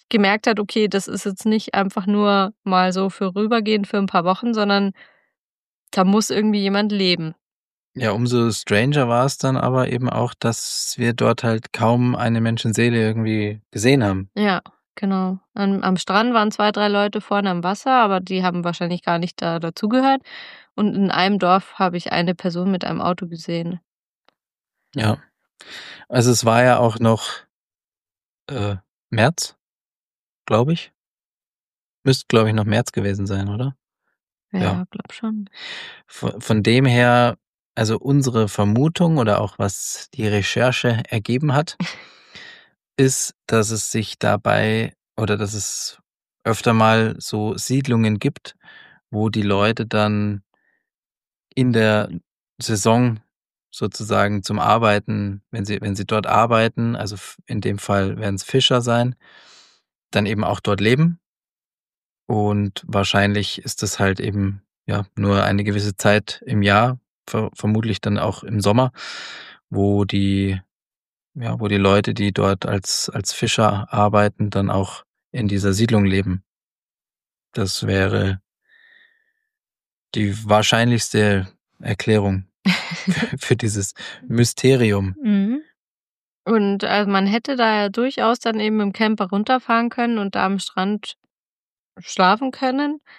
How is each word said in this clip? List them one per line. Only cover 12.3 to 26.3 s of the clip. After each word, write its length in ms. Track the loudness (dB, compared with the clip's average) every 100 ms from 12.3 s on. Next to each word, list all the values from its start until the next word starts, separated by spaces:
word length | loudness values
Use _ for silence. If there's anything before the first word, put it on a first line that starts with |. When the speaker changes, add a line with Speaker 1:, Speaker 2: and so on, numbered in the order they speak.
| 0
Speaker 2:
Menschenseele 600 | 0 0 -2 2 2 2
irgendwie 600 | 0 0 -2 0 -2 -6 _
gesehen 340 | -2 2 4
haben. 260 | 4 0 -4 -2
Speaker 1:
Ja, 260 | 0 0 -4 _ _
genau. 460 | -6 -2 0 -2 -6 _
Am, 280 | -4 -2 0
am 140 | 0 -2
Strand 360 | 0 0 2
waren 200 | 2 0
zwei, 180 | 2 0
drei 180 | 2 0
Leute 320 | 2 0 -2
vorne 300 | -2 -2 0
am 140 | -2
Wasser, 280 | -2 -2 2
aber 280 | 4 4 2
die 240 | -2 -2
haben 180 | -2 -2
wahrscheinlich 380 | -4 -4 -4 -4
gar 160 | -2 -2
nicht 240 | -2 -6
da 160 | -4 -4
dazugehört. 640 | -6 -4 0 2 2 0 -2 -20 -20 -20 _ -2
Und 180 | 0
in 160 | 2 0
einem 280 | 2 0 2
Dorf 340 | 2 2 0 -4
habe 180 | -2 -2
ich 160 | -4
eine 220 | -2 -2 -2
Person 340 | -4 -2 -2
mit 140 | -2
einem 160 | -4 -4
Auto 260 | -4 -4 -8
gesehen. 540 | -12 -8 -6 -6 -10 _ _ _ _ _ _ _ _ _ _ _
Speaker 2:
Ja. 240 | -4 -2 -2 -6 _ _ _ -20 -18 -18 -20 -4
Also 220 | 2 4